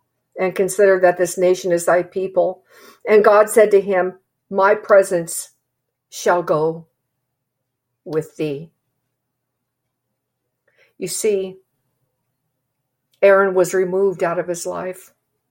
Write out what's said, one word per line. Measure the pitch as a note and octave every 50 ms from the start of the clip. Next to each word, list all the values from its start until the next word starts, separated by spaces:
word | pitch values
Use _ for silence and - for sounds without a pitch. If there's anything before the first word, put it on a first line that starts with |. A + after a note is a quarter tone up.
| _ _ _ _ _ _ - -
and | F#3+ F#3 F3+
consider | - G3 F#3 - - G#3 G3 F#3+ F#3
that | F3+ F3+ F3 F3
this | F3+ E3+ - -
nation | F#3 F3+ F#3 F3+ - F#3+
is | F3 E3+ E3+
thy | - E3 F3+ F3
people." | F3 - G3 F#3 F#3+ F#3+ F#3 F3 F3 F#3 - _ _ _ _ - - - _ - -
And | G#3+ G#3+ G3+
God | A#3 G#3 G#3 G#3+ G#3
said | - A#3+ G#3+ G#3
to | G#3 G3
him, | F#3 G3 G3 F3+ F3+ F#3 F#3 - _ _ _ _ _ -
"My | G3 G3 F#3+ G3 G#3+
presence | G#3+ - - G#3+ G3 F#3+ F#3+ F#3+ E3+ E3+ E3 - - - - _ _ _ _ _ _ _ _ _ _ _ _
shall | - - - G#3+ F#3 F3 E3
go | E3+ F3+ D3+ D#3 D#3+ E3 E3 E3 _ _ _ _ _ _ _ _ _ _ _ _ _ _ _ _ _ _ _ _ _ _ _ -
with | - D3+ D#3 D3+ D#3 _
thee." | - D#3+ D#3 C#3+ C#3 D#3+ E3 _ _ _ _ _ _ _ _ _ _ _ _ _ _ _ _ _ _ _ _ _ _ _ _ _ _ _ _ _ _ _ _ _ _ _ _ _ _ _ _ _ _ _ _ _ -
You | - F3
see, | - - - A3 G#3 F#3+ F#3+ F#3+ F#3 F#3+ _ _ _ _ _ _ _ _ _ _ _ _ _ _ _ _ _ _ _ _ _ _ _ _ _ _ _ _ _ _ _ _
Aaron | - G3 G3 F#3+ G3+ G3 F#3
was | F#3 F3+ E3+ -
removed | F#3+ F#3+ F3+ F3+ F#3+ G3 G3 F3+ E3
out | F#3 E3+ E3+ F3
of | E3+ F3
his | F3 E3+ -
life, | F#3 F3+ E3+ F3 F#3 F3+ - - - _ _ _ _ _ _ _ _